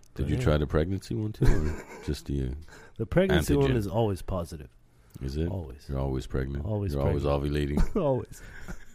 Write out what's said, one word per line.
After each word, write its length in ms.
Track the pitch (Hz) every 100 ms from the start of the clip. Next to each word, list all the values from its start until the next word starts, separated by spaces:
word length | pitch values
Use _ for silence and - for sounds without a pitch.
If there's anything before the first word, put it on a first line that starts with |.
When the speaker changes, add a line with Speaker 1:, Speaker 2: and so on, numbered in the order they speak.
| -
Speaker 1:
Did 80 | -
Speaker 2:
But 80 | 67
Speaker 1:
you 60 | -
Speaker 2:
yeah. 60 |
Speaker 1:
try 140 | 120 76
the 100 | 71
pregnancy 480 | 78 85 95 -
one 180 | 117 107
too, 120 | -
or 400 | 120 90 78 76 - -
Speaker 2:
<laughs> 40 | -
Speaker 1:
just 180 | 73 -
the, 180 | 69 64
uh, 40 | 62 - - - -
Speaker 2:
The 80 |
pregnancy 520 | 110 170 190 - 147 143
one 160 | 139
Speaker 1:
antigen? 40 | 127
Speaker 2:
is 100 | 98
always 360 | 113 110 92
positive. 460 | - 92 85 80 67 - _ _ - -
Speaker 1:
Is 160 | 67 73
it? 140 | 85
Speaker 2:
Always. 340 | 95 73 65 -
Speaker 1:
You're 120 | 67
always 260 | 67 65 -
pregnant? 380 | 69 65 69
Speaker 2:
Always 300 | 73 107 98
Speaker 1:
You're 80 | 71
Speaker 2:
pregnant. 240 | 69 73 71
Speaker 1:
always 240 | 71 71
ovulating? 440 | 73 71 73 - 214
Speaker 2:
<laughs> 60 |
Always. 380 | 151 127 - - - - - - -